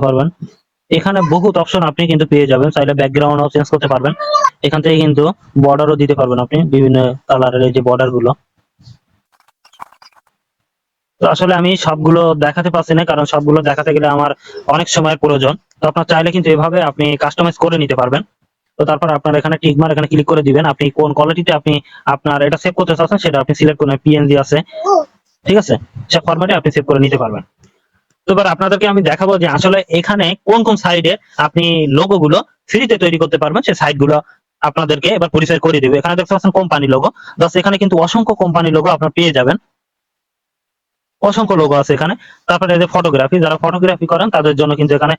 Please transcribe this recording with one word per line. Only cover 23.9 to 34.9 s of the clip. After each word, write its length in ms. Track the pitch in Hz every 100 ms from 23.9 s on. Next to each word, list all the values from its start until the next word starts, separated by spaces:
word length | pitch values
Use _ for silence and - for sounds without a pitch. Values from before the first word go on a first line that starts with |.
| 139
পিএনজি 320 | 151 151 143 143
আছে, 160 | 135 147 165 640 381 381 294 _ _ _ -
ঠিক 100 | 202
আছে, 120 | - - - - -
সব 100 | 170 170
ফরম্যাটে 280 | 165 185 185
আপনি 120 | 151
সেভ 120 | 147 143
করে 100 | 143 135
নিতে 120 | 135
পারবেন। 200 | 117 104 - _ _ _ _ _ _ _ -
তো 20 |
এবার 120 | 190 196
আপনাদেরকে 320 | 170 190 196 208
আমি 120 | 196 160
দেখাবো 220 | 151 190 196
যে 40 | 170 151
আসলে 220 | 185 196 - 165
এখানে 280 | 170 202 170 185
কোন 160 | - 226 226
কোন 100 | 202
সাইডে 360 | 185 175 165 202 _ - 151
আপনি 180 | 165 170 165 151 139
লোগোগুলো 400 | 185 196 151 165 - _ -
ফ্রিতে 280 | 214 262 220
তৈরি 160 | 180 165
করতে 140 | 160 151
পারবেন, 180 | 151 185 285
সেই 100 | 190
সাইটগুলো 360 | 151 147 139 151 - _ _ _
আপনাদেরকে 460 | 151 143 156